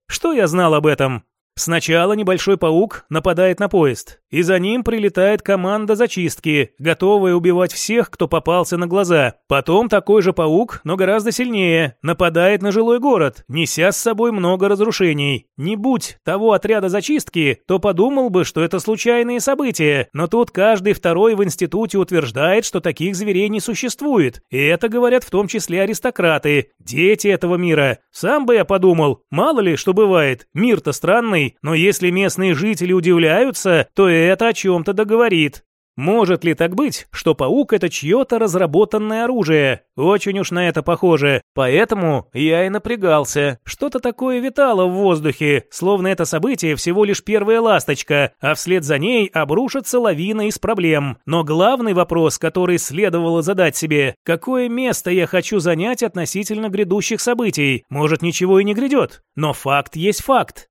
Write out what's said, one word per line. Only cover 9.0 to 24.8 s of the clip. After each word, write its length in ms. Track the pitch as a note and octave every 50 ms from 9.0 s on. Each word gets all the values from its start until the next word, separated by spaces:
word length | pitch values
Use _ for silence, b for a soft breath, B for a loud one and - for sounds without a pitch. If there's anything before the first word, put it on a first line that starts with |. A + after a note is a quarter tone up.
| G3+ F3 F3 D#3 C3+ A#2+ - _ _ -
Потом 400 | C#3+ C#3 C3 - E3 G3+ A#3+ A3
такой 320 | G#3+ G3+ - - G3+ A3
же 100 | E3+ F#3+
паук, 480 | F3 - E3 D#3 D#3 F#3 B3 A3+ - - -
но 100 | D3+ F3
гораздо 380 | F#3+ F#3+ F#3 G3+ A3 G3+ A#3 -
сильнее, 640 | - B3+ B3 A#3 G3+ F#3+ F3 E3 E3 E3 C3+ - _
нападает 600 | - D3+ E3+ - F3+ E3+ E3 E3 F3 F#3+ G#3 G3
на 100 | F#3 G3+
жилой 280 | F#3 A3 A3+ A#3 A#3+ B3
город, 440 | A#3 C#4+ C4 F#3+ D#3 C3+ - - - -
неся 420 | B2 E3 E3 C#3 - D3+ E3 F#3+
с 60 | G3
собой 340 | - - A#3 A3+ G3+ A#3 A#3+
много 380 | A3 G3+ F3+ F3 F#3 F#3 F#3+ G3+
разрушений. 800 | G#3 G3 G#3 A3+ - - G3 E3+ D3+ D3 C#3+ C#3+ C#3 A#2 - _ _
Не 180 | - C3+ F3 G#3+
будь 420 | G#3 G#3 C4+ C4 G#3 - - - _ _
того 300 | - E3+ G3 A3 A3+ G#3
отряда 340 | F#3 - G#3 A3 G#3+ G3
зачистки, 720 | F#3 F3 G#3 - - D4+ C#4+ - - - E3+ D#3 C#3+ A#2+ - _
то 100 | - F3+
подумал 520 | F#3+ E3 G#3 F#3+ E3+ G3+ C4 C#4+ C#4 B3+ A#3+
бы, 160 | F#3 F3+ E3
что 160 | - - D#3+
это 180 | E3 E3+ F#3+ F#3
случайные 640 | - A3 A3 - - A#3 A#3+ A#3+ A#3 A#3+ B3 A#3+
события, 640 | - C4+ C#4 C4+ C#4+ B3+ F#3+ - D#3+ D3 C#3+ C#3 C3 - -
но 140 | C#3 E3+
тут 240 | E3+ - A#3 A#3+ -
каждый 420 | - F3+ F#3+ G#3+ A3+ G3 F#3 G#3+ F#3+
второй 420 | - - F3+ E3+ E3+ G#3 A3+ A3
в 80 | G3 G3+
институте 540 | F3+ C#3 - F#3 D3+ - G3+ A3+ G#3+ -
утверждает, 640 | G3 F3+ - F3+ E3 D3 A#2+ G#2+ C3+ D3 E3+ F#3+ A3 G#3+
что 160 | - - F#3+
таких 380 | - F3 - - D#3 F#3+ G3+
зверей 320 | F3 G#3+ G#3 F#3+ F3+ G3+ G#3
не 100 | G#3+ G#3+
существует, 840 | - - A3 - - B3 - - C#4+ D4+ C#4 G#3+ D#3 B2 - - - _
и 80 | -
это 300 | C3 C#3+ D3 E3+ E3+